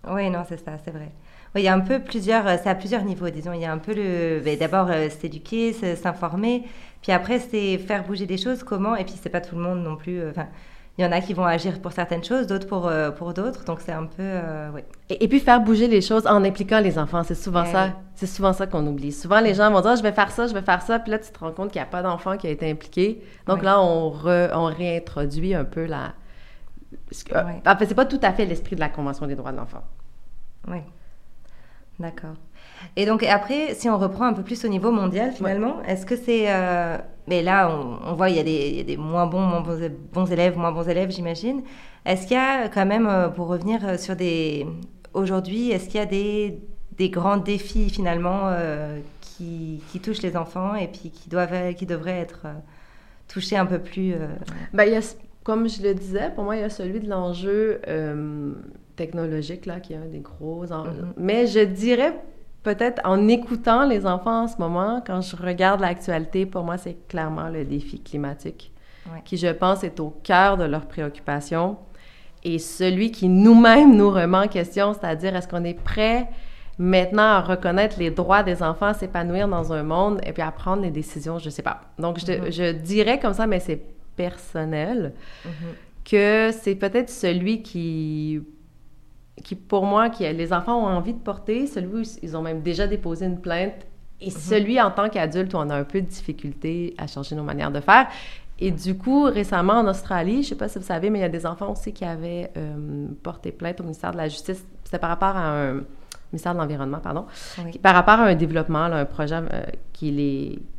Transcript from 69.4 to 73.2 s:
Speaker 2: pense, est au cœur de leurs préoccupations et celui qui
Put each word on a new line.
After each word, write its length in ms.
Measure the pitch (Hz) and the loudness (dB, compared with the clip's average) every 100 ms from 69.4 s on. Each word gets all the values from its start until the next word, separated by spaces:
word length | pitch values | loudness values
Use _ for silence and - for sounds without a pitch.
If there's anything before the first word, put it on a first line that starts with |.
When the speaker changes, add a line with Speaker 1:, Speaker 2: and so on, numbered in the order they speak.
| 170 | 0
Speaker 2:
pense, 380 | 165 185 190 | 2 2 2
est 140 | 185 - | -2 -4
au 100 | 151 - | -8 -8
cœur 360 | - 180 196 196 | 4 6 6 4
de 60 | |
leurs 200 | 160 151 | 2 -2
préoccupations 920 | - - 147 143 - 143 147 165 180 208 - - - - - - | -4 -6 -8 -6 -6 -4 -2 -2 -2 -4 -14 -20 -20 -20 -20 -10
et 140 | - 165 | -4 -4
celui 520 | 160 - 185 185 220 | -4 0 2 2 0
qui 180 | 226 | 2